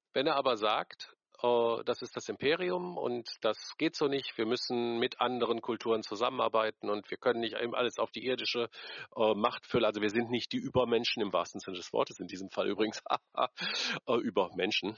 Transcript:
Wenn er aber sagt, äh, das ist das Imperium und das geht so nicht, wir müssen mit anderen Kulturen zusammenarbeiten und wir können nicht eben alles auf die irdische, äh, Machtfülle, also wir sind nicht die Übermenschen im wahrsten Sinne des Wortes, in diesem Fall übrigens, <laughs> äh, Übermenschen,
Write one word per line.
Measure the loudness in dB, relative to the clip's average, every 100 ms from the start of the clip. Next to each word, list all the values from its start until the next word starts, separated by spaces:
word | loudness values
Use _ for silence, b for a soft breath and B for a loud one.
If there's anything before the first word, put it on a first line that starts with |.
| _
Wenn | -2 2
er | 2
aber | 2 2
sagt, | 2 0 -2 -12 -18 _ _ -2
äh, | 4 4 4 2
das | -2 -4
ist | -6 -8
das | -8
Imperium | -2 0 2 0 -2 -4 -4
und | -4 -4 -6 -2
das | -2 -2 -6 -2
geht | -2 0
so | 0
nicht, | 0 -4 -2
wir | 0
müssen | 0 0 0 0 0
mit | 0 0
anderen | 0 2 0 0
Kulturen | -2 -2 0 0
zusammenarbeiten | 0 -2 -2 0 2 2 2 -2 -2
und | -2 -4
wir | -2
können | 0 0
nicht | -2 -2
eben | -2
alles | 0 0 0
auf | -2
die | -2
irdische, | -2 -2 -2 -2 -4 B B B B 4
äh, | 4
Machtfülle, | 6 2 0 0 4 4
also | 4
wir | 2
sind | 2 0
nicht | -2 -2
die | -4
Übermenschen | 0 2 4 2 2 0
im | 0
wahrsten | 0 0 -6
Sinne | -8 -8
des | -2
Wortes, | 0 0 -4
in | -10
diesem | -8 -6
Fall | -2 0
übrigens, | 0 0 -2 -4
<laughs> | -4 _ -2 -2 -2 -6 -4 -4 -4 0
äh, | 0
Übermenschen, | 2 0 0 0 0 0 -4